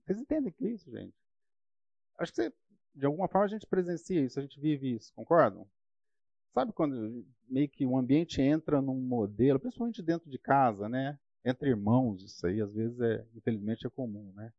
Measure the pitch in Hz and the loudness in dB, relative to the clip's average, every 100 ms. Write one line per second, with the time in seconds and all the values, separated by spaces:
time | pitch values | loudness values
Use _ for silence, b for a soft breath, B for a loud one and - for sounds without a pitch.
0 | - 202 277 302 240 - 185 226 - 104 | -6 -6 -2 -2 -2 -4 -6 -6 -10 -14
1 | 95 _ _ _ _ _ _ _ _ _ | -14 _ _ _ _ _ _ _ _ _
2 | _ - 170 - - - _ _ _ 139 | _ -10 -8 -4 -4 -6 _ _ _ -4
3 | 139 151 180 190 202 214 - 185 175 165 | -2 -2 -4 -2 -4 -4 -4 -2 -2 -6
4 | - 180 131 139 139 143 151 143 135 113 | -2 0 0 -4 -10 -4 -2 -2 -2 -4
5 | - - 117 165 120 92 - _ _ _ | -8 -12 2 4 4 2 -20 _ _ _
6 | _ _ _ _ _ 247 254 - 151 127 | _ _ _ _ _ -4 -2 -2 -2 -2
7 | 110 120 98 _ 120 131 143 - 131 131 | -6 -10 -16 _ -4 -2 -2 0 0 2
8 | 123 147 170 - 135 156 151 143 135 131 | 4 2 2 2 2 2 2 0 0 -2
9 | 127 120 104 104 131 135 247 - 240 220 | -2 0 0 4 4 4 0 -6 -6 -4
10 | 165 170 151 127 - 139 127 98 104 127 | -2 -2 -4 -8 2 4 4 2 -4 -2
11 | 135 147 _ _ 123 127 143 113 101 123 | -4 -8 _ _ -4 0 2 2 6 4
12 | 123 92 98 - 87 110 101 107 113 123 | 4 -2 -10 -4 -2 0 -2 -2 -4 0
13 | 117 110 110 117 - 110 104 117 127 - | 0 0 -6 -8 -4 -2 -4 -4 -6 -8
14 | 120 104 101 98 113 | -8 -8 -14 -16 -16